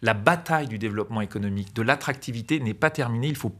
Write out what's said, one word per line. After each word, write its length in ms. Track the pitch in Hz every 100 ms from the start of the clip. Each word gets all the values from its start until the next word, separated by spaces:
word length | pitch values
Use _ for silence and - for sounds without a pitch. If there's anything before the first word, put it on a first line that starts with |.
La 120 | 113
bataille 540 | 110 107 175 170 160 139
du 100 | 110
développement 420 | 110 104 101 113
économique, 560 | 101 107 101 98 98 117
de 60 |
l'attractivité 800 | 113 147 - 135 - 117 117 156
n'est 140 | 120 110
pas 140 | 156
terminée. 380 | 156 120 117 135
Il 80 | 143
faut 180 | 113 98